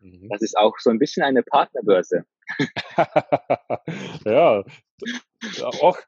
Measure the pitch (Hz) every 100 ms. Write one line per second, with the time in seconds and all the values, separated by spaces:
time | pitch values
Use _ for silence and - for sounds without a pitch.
0 | 95 90 101 104 110 107 110 - 131 113
1 | 151 - 143 131 - 139 175 131 107 92
2 | - 87 - _ - - 135 - - -
3 | 156 151 - 143 - 131 - 117 - 185
4 | 190 - 107 120 165 104 92 - _ -
5 | 233 247 _ _ 226 185 123 127 160 180